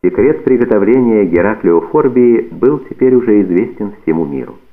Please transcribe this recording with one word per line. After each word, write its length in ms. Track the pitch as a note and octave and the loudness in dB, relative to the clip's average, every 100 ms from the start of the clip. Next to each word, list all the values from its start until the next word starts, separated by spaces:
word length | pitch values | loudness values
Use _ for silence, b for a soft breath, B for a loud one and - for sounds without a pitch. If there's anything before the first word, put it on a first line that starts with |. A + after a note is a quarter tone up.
Секрет 380 | - - A#2+ D#3 | -2 0 0 0
приготовления 840 | - B2+ A#2 G#2+ G2 C3 A#2+ A2 G2 | 0 0 2 0 2 2 2 2 2
гераклеофорбии 1200 | E2+ F#2+ A2 G2 E2+ - D3+ D3 B2 A#2+ A#2 - | 0 0 0 0 0 0 0 0 2 2 2 -2
был 300 | A#2+ B2 - - | -2 0 0 -8
теперь 240 | - B2+ | -2 2
уже 280 | B2+ A#2+ G#2 | 2 2 0
известен 500 | F#2 F2 A2+ - G2+ G2+ | 2 0 -2 -6 -12 -8
всему 220 | - D#2+ | -6 -4
миру. 320 | D#2 C#2 B1 - _ | -4 -8 -12 -16 _